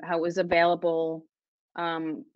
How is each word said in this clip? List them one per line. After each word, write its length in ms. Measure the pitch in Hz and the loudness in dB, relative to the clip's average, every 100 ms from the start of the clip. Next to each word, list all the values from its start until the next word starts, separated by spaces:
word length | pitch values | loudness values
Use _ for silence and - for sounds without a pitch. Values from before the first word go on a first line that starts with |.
how 160 | 170 165 | -4 -2
it 40 | |
was 160 | 170 175 | 0 -2
available, 880 | 175 170 170 170 170 165 160 160 160 _ _ _ _ - | 2 4 4 4 0 0 -2 -4 -10 _ _ _ _ -8
um, 480 | 170 165 160 151 - | -6 -4 -6 -8 -12